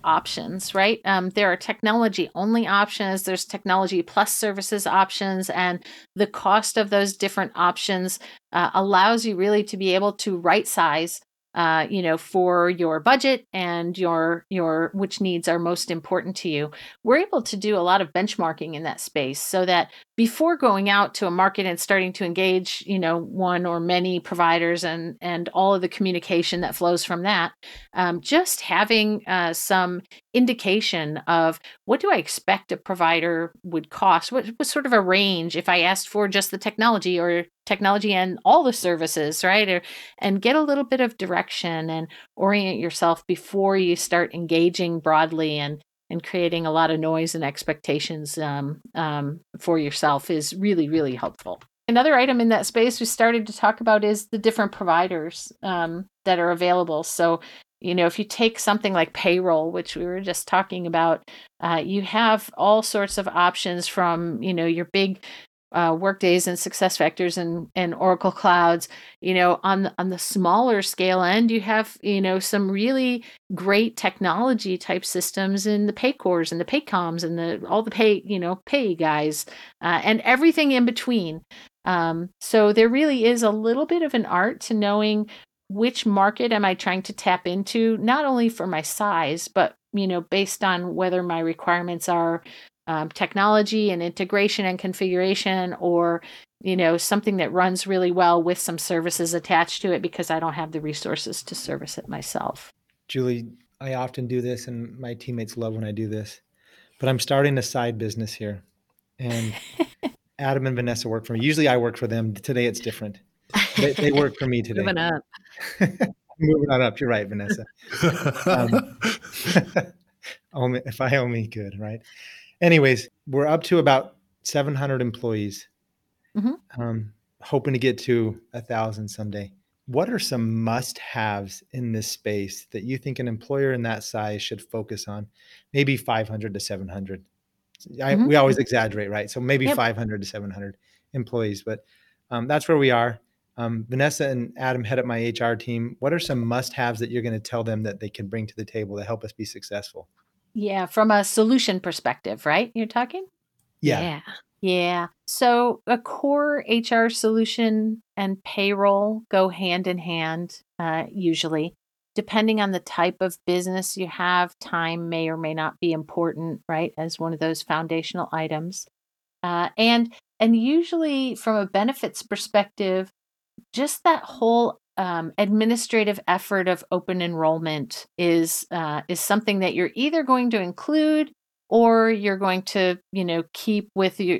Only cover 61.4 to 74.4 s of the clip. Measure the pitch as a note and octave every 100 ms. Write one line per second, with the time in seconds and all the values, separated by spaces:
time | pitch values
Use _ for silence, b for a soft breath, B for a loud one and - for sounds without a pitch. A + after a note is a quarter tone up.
61.4 | B _ E3+ E3 D3+ G3+ F#3+ G#3+ A3+ G#3+
62.4 | - - F#3+ A3 G#3+ G#3+ G3 - F#3+ E3+
63.4 | F3 - F#3 F3 F3 - F3 E3+ E3+ B2+
64.4 | F#3 E3+ E3 E3 E3+ G3 G3 F#3+ - B
65.4 | B _ _ F3 E3 E3 G3 F#3+ F3+ F3+
66.4 | F3+ F3+ - - F#3 - D#3+ - F3+ F#3
67.4 | E3+ E3+ D3+ - F3 - F#3 F3 F#3+ -
68.4 | G3+ F3+ E3+ E3+ - B B B F#3 F#3
69.4 | F3+ F3 F#3+ F#3+ G3 - F#3 F3+ - G3+
70.4 | F3 G3+ B3+ G#3 G3 - F#3 F#3 F3 G#3
71.4 | A#3 A3+ G3 A3 G#3+ - G#3 G3 F#3+ F#3
72.4 | F#3+ G3+ G3 G3 A3+ C4+ B3+ A#3+ B B
73.4 | - F3 F#3 G3+ A3+ - F#3+ - F3+ F3